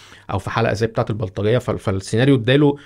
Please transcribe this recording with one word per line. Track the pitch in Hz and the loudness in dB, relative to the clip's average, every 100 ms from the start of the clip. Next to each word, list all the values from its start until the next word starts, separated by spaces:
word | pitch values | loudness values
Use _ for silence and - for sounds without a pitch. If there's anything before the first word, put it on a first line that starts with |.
| - - - | -20 -18 -6
أو | 98 | -6
في | - | -4
حلقة | - 117 | -2 0
زي | 104 113 | 0 -2
بتاعة | 131 113 | -2 -4
البلطجية، | 101 104 - 104 120 | -4 -6 -4 0 0
فال-، | - 107 | -2 -4
فالسيناريو | - 98 - 110 135 135 | -4 -4 -2 0 2 2
اداله | 113 135 147 143 | 2 4 2 0